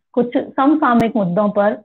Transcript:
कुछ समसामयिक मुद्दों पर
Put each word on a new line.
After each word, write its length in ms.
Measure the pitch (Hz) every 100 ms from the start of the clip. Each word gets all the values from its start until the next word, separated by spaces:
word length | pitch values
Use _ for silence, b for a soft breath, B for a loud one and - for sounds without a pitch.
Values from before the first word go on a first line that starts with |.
| _
कुछ 240 | - 240 277
समसामयिक 800 | - - 269 311 285 233 226 220
मुद्दों 320 | 180 175 208
पर 260 | 202 202 233